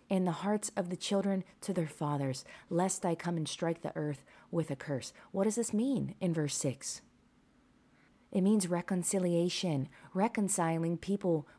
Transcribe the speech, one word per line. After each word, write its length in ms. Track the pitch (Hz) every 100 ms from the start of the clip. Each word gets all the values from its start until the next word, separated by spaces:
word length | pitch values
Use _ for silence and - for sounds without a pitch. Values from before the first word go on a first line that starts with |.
| -
and 160 | 190 180
the 160 | 160
hearts 300 | 196 214 -
of 160 | - 180
the 60 | 180
children 480 | - 202 196 190 180 -
to 120 | -
their 140 | 180 156
fathers, 580 | - 147 147 135 127 - - -
lest 380 | 165 185 - 185
I 80 |
come 220 | 165 175 170
and 100 | 151
strike 360 | - 170 165
the 120 | 147
earth 300 | - 151 143 - - -
with 180 | 175 143
a 60 |
curse." 380 | 139 - 135 - - -
What 140 | 190
does 100 | 202
this 180 | 214 226
mean 440 | 208 254 247 139 -
in 140 | 180
verse 220 | 160 147 -
six? 460 | 147 127 - - - _ _ _ _ _ _ _ _ _ _ _ -
It 80 | 202
means 260 | 185 214 180
reconciliation, 1200 | 175 180 185 170 196 180 170 175 - 180 143 131 - -
reconciling 880 | 185 208 - 196 - 165 165 165 170
people 480 | - 196 185 160 143